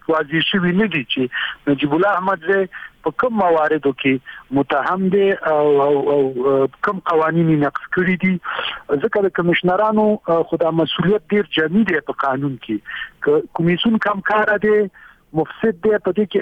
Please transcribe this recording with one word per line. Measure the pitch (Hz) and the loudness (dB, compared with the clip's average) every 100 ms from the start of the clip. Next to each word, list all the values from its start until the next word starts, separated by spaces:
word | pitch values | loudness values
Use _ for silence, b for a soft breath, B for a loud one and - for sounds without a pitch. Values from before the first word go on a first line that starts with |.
| - | -2
واضح | 156 147 160 | -2 0 -2
شوي | - 202 175 | -2 0 0
نه | 180 220 | 0 0
دي | 165 117 | -2 -4
چې | - 127 B B B - | -4 -4 B B B -2
نجیب | 139 147 | -2 0
الله | 156 202 | 0 0
احمدزی | 180 185 190 160 196 185 B B B | 0 -2 -2 0 0 -2 B B B
په | 156 | -8
کوم | - 262 220 | -2 -2 2
مواردو | 180 160 156 156 143 | 2 2 2 0 -2
کې | 131 139 131 - B B | 0 0 -2 -4 B B
متهم | 135 139 143 135 185 190 | -2 0 -2 -2 0 0
دی | 202 196 | 2 2
او، | 190 - 151 147 143 | 0 0 2 4 4
او، | 143 143 139 | 4 2 2
او، | 143 135 127 135 | 2 0 0 0
آ، | 135 135 - | 2 0 -2
کوم | 190 190 | -4 -4
قوانین | - 160 160 165 165 | 0 2 2 2 2
یې | 151 143 | 2 0
نقض | - - 180 | -4 -6 -2
کړي | 180 180 | 0 0
دي. | 190 180 - B B B B | 0 -2 -4 B B B B
ځکه | 143 220 208 | -2 -2 0
د | 196 | -2
کمیشنرانو، | - 175 170 175 185 214 214 214 214 - | 0 0 0 0 2 2 2 2 0 0
آ، | 165 | 0
خو | 156 165 | 0 0
دا | 165 | 0
مسؤلیت | 165 156 - 165 208 - | 0 0 0 0 0 0
ډېر | 208 - | -2 0
جمعي | 165 156 196 | -2 0 2
دی | 196 156 | 2 -2
په | - | -4
قانون | - 139 135 143 127 - | -4 -4 -2 -4 -6 -6
کې. | 107 - B B B | -8 -8 B B B
که | - 156 - | 0 0 0
کمیسیون | - 165 175 233 220 | -2 0 0 0 0
کم | 202 202 | -2 -4
کاره | - 214 214 208 | -2 0 0 0
دی، | 214 208 202 - B B B | 2 2 0 -6 B B B
مفسد | 156 156 - 226 175 | -4 -4 -2 -4 0
دی، | 214 | 0
په | 208 190 | 0 0
دې | 185 208 | -2 0
کې | 202 | -2